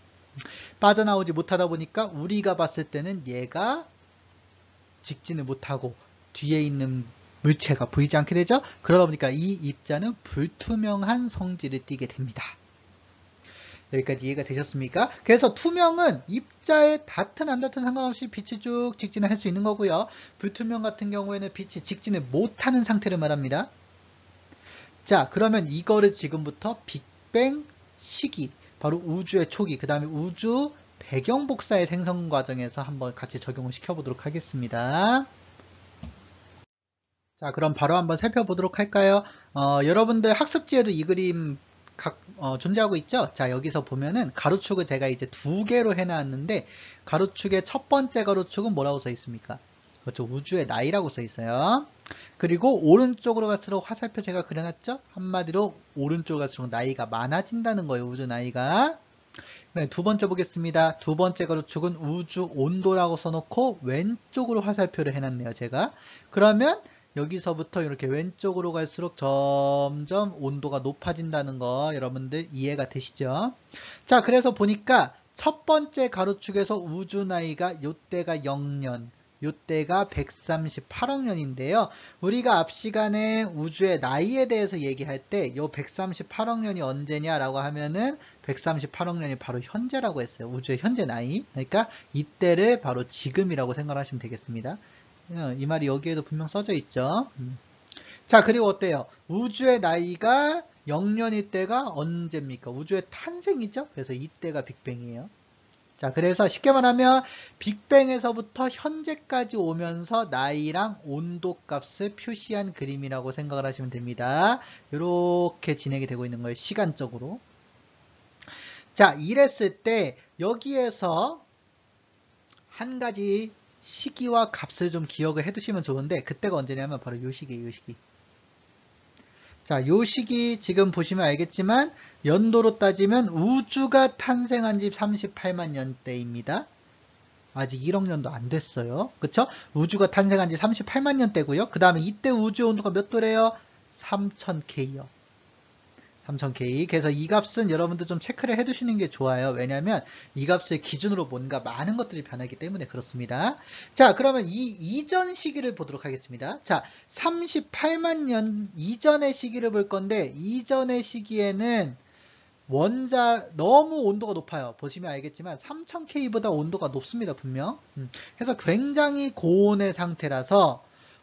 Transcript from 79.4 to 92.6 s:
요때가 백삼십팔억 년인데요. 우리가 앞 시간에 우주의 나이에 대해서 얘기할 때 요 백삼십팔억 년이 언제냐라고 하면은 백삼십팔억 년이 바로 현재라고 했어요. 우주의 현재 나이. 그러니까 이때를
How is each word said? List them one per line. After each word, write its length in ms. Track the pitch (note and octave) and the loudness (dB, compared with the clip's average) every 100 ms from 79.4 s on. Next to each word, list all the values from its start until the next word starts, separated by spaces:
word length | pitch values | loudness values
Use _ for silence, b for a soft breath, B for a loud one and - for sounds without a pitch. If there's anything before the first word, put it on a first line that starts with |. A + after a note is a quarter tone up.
요때가 640 | D3 D3+ - D#3 D3+ F#3 G3 | -6 -6 -2 -2 2 0 0
백삼십팔억 1160 | - C#3 - - D#3+ D#3 - - - B3 C#4 | -4 -8 -8 -4 -4 -4 -8 -12 -6 -4 -2
년인데요. 680 | B3+ F3 C#3+ B2+ C3 G#3+ F#3+ B B B | -2 -4 -4 -6 0 0 0 B B B
우리가 380 | F3+ B3 B3 G#3 | -2 2 4 4
앞 140 | G#3+ | 2
시간에 720 | - A3 G#3+ G#3+ G#3 A3 A3 | -4 -4 0 0 0 0 0
우주의 540 | G#3+ D#3+ D#3+ D#3 F#3+ D#3 | -2 -4 -6 2 2 2
나이에 480 | B2+ C#3 G3 C4 B3 | 0 0 0 2 2
대해서 340 | A3+ G3+ F#3 | 2 0 -2
얘기할 380 | C#3 C3 C#3 C3+ | -4 -4 -6 -8
때 380 | - G3+ C3+ B2+ | -4 -2 -2 -2
요 120 | D3+ | -6
백삼십팔억 920 | D3+ C#3 - F#3+ E3+ - - A3 A#3 | -6 -8 -6 -6 -8 -8 -4 -2 -2
년이 200 | G#3+ F#3 | -2 -2
언제냐라고 800 | C3+ C3+ D3 D3+ D#3+ D#3 C3+ C3+ | -4 -4 -4 -4 0 0 0 -2
하면은 600 | C#3 D3 D3 F3 B3+ D4 B B | -4 -4 -4 -2 -2 -4 B B
백삼십팔억 760 | - C3+ E3+ D#3 C#3 - F3 F3 | -8 -4 -2 -2 -4 -4 -4 -4
년이 180 | D3+ C3 | -4 -6
바로 240 | - B2 | -6 -8
현재라고 640 | B2 A3 B3 C4+ A#3 D3 | -6 -6 -4 -2 -2 -2
했어요. 260 | A#2+ - A#2 | -6 -8 -10
우주의 300 | B2+ B2+ B2+ | -6 -4 -2
현재 260 | F#3+ B3 | 0 0
나이. 400 | D#3 A#2 B2 F#3+ - | -2 -4 -4 -4 -6
그러니까 360 | C3+ C3 G3+ A3+ B B | -8 -2 0 0 B B
이때를 680 | C#3 D3 - F3+ E3+ | -6 -6 0 4 6